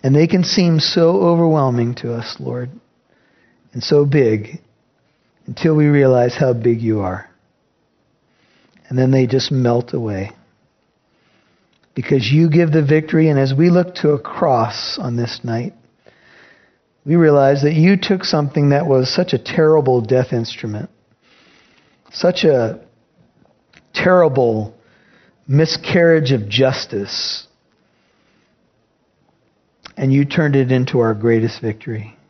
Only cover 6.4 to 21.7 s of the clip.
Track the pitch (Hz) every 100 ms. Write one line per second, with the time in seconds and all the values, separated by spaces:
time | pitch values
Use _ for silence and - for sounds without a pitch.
6.4 | 135 117 117 117 113 107 95 92 - _
7.4 | _ _ _ _ _ _ _ _ _ _
8.4 | _ _ _ _ _ 127 131 131 127 131
9.4 | - 135 120 120 123 131 110 98 98 -
10.4 | _ _ _ _ _ _ _ _ _ _
11.4 | _ _ _ _ _ - - 139 110 147
12.4 | 165 156 170 156 143 156 156 160 160 143
13.4 | 135 135 175 175 175 - 156 143 - -
14.4 | 165 123 113 - - - 151 120 117 -
15.4 | 123 113 123 _ _ _ - _ _ -
16.4 | - _ _ _ _ _ 139 170 160 143
17.4 | 135 139 147 160 170 196 - 190 - 160
18.4 | 143 151 143 143 170 135 127 - - 123
19.4 | - - 156 156 131 127 107 127 131 120
20.4 | 113 - 110 104 156 _ _ _ _ _
21.4 | _ _ _